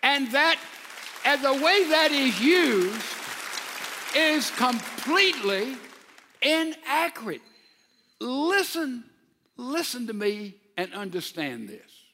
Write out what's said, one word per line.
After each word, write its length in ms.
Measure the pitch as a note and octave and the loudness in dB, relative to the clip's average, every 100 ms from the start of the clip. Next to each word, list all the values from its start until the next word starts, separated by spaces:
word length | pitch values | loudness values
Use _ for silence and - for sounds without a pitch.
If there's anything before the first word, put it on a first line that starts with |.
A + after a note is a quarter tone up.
And 260 | B3+ C#4+ C4 | 2 2 2
that, 280 | C4 D#4 D#4+ - - - - - - B3 | 4 4 2 -2 -18 -18 -16 -14 -2 2
and 160 | C#4+ | 2
the 120 | C4+ | 2
way 320 | C4+ D#4 G4 F4 | 2 4 4 4
that 220 | D#4 D#4 | 4 4
is 300 | D4 C4 F#3+ | 4 2 2
used 600 | A#3+ F4+ D#4+ G#3+ F#3 A3 - - - - - - - - - - - C#4+ | 4 6 6 4 2 -2 -8 -10 -10 -10 -10 -10 -10 -12 -12 -10 -2 2
is 360 | D#4 D4+ B3 | 4 4 0
completely 1200 | - B3 A#3+ - - - E4+ G4 D4+ G3+ G3 A3+ C4 A3 - - - _ _ | 0 0 0 -4 -8 0 4 4 2 -2 -2 -2 -6 -14 -20 -20 -20 _ _
inaccurate. 1000 | C4 D#4+ D#4+ D#4 - C#4+ E4 - A3+ C#3 - _ _ _ _ _ _ _ | 0 2 0 -6 -2 0 0 -4 -10 -10 -12 _ _ _ _ _ _ _
Listen, 840 | A3+ C4 D#4 G4 E4+ E4 D4+ B3 A#3 _ _ _ _ - | -6 -2 2 2 0 -4 -6 -8 -12 _ _ _ _ -14
listen 500 | B3 D#4 E4+ B3 A3+ | -6 -4 -4 -6 -6
to 60 | |
me 420 | G#3+ G#3 G#3 G#3 F#3 _ - | -2 -2 -2 -8 -14 _ -6
and 160 | F#3 | -6
understand 760 | F#3+ G3 F3+ - - D3 A#2+ G#2+ | -6 -6 -6 -8 -6 -6 -6 -12
this. 220 | G#2+ - - _ | -14 -20 -20 _